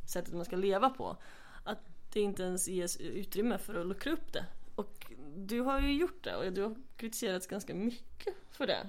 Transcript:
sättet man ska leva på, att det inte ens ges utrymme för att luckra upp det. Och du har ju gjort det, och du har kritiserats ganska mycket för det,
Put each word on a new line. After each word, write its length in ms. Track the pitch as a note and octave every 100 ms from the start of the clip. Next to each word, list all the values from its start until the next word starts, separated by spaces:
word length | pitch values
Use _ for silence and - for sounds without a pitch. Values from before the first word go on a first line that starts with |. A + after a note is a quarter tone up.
| -
sättet 280 | F3+ F3
man 120 | E3+ E3+
ska 100 | F#3
leva 340 | G3 F#3+ C4
på, 280 | C4 F2+ - - - - -
att 160 | - G#3+ - - -
det 60 | G#3+
inte 240 | G3+ G3
ens 240 | F#3 F3+ -
ges 300 | F#3 F3 -
utrymme 600 | E3 G3 G3 F#3 A#3 F#3+
för 180 | - F3
att 120 | F3
luckra 260 | F#3+ -
upp 200 | D#4+ -
det. 120 | - F3+ - - -
Och 360 | G#3 - - - D3+ D#3+
du 260 | G3 A#3
har 180 | B3+ C4+
ju 140 | C#4
gjort 300 | C#4+ F4+ -
det, 120 | - F2+
och 180 | F#3
du 80 | F#3
har 140 | G#3 A3 - -
kritiserats 500 | A3+ - A3 F#3 -
ganska 260 | F#3+ -
mycket 600 | D#3+ A3+ A#3+ - - G#4 - -
för 160 | - A#3+
det, 200 | G#2+